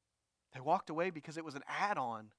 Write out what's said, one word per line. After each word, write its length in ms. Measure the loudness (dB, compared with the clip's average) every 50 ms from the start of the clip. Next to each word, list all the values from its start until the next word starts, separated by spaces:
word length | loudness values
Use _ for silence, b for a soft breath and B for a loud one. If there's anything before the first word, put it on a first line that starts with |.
| _ _ _ _ _ _ _ _ _ _ -12
They 80 | -2
walked 300 | 4 4 4 4 4 0
away 200 | 0 0 0 0
because 260 | 0 -4 -8 -8 -8
it 80 | -6 -6
was 120 | -6 -8
an 80 | -8 -6 -4
add-on. 580 | 0 2 2 4 4 2 0 0 -2 -4 -8 -12 -16